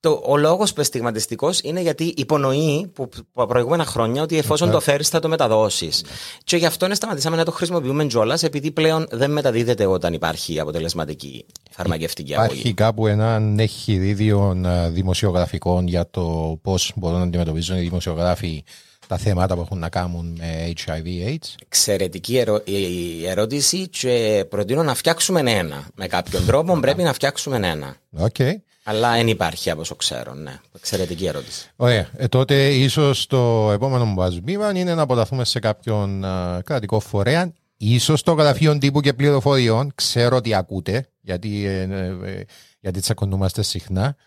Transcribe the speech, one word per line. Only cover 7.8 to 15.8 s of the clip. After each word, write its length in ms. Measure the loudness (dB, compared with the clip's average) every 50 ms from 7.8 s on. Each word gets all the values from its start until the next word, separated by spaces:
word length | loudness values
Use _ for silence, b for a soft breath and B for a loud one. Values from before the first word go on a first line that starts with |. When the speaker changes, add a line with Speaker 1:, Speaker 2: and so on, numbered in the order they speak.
| -2 -2 0 0 0
Speaker 1:
κιόλας, 380 | 0 2 2 2 2 2 0 0
επειδή 280 | -2 -2 -2 -6 -4
πλέον 360 | -2 2 2 2 2 2 -2 -4
δεν 200 | -2 0 0 2
μεταδίδεται 540 | 0 2 2 2 2 2 2 2 2 4 4
όταν 280 | 2 2 2 0 -2 -2
υπάρχει 460 | 0 -2 -2 -2 -4 -6 -6 -4 -4
αποτελεσματική 880 | -4 -4 -4 -4 -4 -4 -4 -4 -6 -6 -8 -12 -12 -14 -14 -16 -18 _ _ -20 _ _
φαρμακευτική 600 | -12 -4 -2 -2 -2 -2 -4 -6 -6 -8 -8 -4
Speaker 2:
Υπάρχει 200 | 0 0 0 0
Speaker 1:
αγωγή. 220 | 0 -2 -2 -4 2
Speaker 2:
κάπου 340 | 2 2 2 2 2 2
έναν 520 | 2 2 2 2 2 2 2 2 2 2 2
εχειρίδιο, 1040 | 2 0 0 -4 -2 0 2 2 2 0 2 2 2 4 4 4 4 2 2 0 0
ε, 240 | 2 2 2 2 0
δημοσιογραφικών 1000 | 0 0 0 0 0 2 2 2 2 2 0 0 -2 -4 0 2 2 2